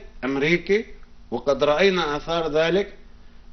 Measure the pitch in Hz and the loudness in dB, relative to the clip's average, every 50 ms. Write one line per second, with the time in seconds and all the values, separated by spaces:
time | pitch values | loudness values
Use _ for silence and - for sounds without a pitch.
0 | - - - - - 131 139 139 143 160 170 170 170 - - 220 233 - - - | -8 -16 -14 -8 -6 -4 -2 0 2 2 2 0 2 0 0 0 0 -4 -10 -16
1 | - - - - - - 117 117 - 143 139 123 143 143 151 156 190 196 185 180 | -18 -18 -20 -20 -12 -8 -8 -4 0 0 2 2 4 2 4 4 4 4 4 2
2 | 165 147 147 151 - 160 165 170 160 156 147 156 160 165 170 196 202 - - - | 0 -2 -4 -4 -4 -2 -2 -2 -2 0 2 2 2 4 2 0 0 -2 -8 -16
3 | - - - - - - - - - - | -20 -20 -20 -20 -20 -20 -20 -20 -20 -12